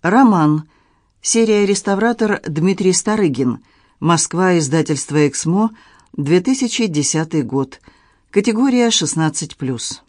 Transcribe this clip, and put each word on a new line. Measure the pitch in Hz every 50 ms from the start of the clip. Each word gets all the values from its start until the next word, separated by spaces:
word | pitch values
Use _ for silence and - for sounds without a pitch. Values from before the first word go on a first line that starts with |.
Роман. | _ 170 190 240 269 240 208 175 156 151 151 156 156 _ _ _ _ _ _ _ _ _ _ _
Серия | _ - - 226 226 220 214 208 208
«Реставратор» | 196 202 190 - - 202 196 214 233 240 233 226 214 208 - - -
Дмитрий | 151 151 156 190 196 185 208 185 185
Старыгин. | - - 214 214 220 202 160 135 123 135 123 117 - _ _ _ _ _ _ _ _
Москва, | - 156 170 160 - - - 170 185 185 180
издательство | 170 156 135 143 165 151 - 156 131 - - 143 151 151 143
«Эксмо», | 127 - - 160 170 196 214 220 220 - - _ _ _ _ _ -
две | - 143 143 165 185
тысячи | 180 262 262 262 269 233 - - 233
десятый | 208 160 147 143 - - 156 160 160 165 156 135
год. | 113 127 139 135 135 - - _ - _ _ _ _ _ _ _ _
Категория | - 202 208 247 233 214 254 277 247 247 240 233
шестнадцать | 220 - 170 147 - 165 160 156 151 - - 151 - _
плюс. | 143 131 131 113 - - - - _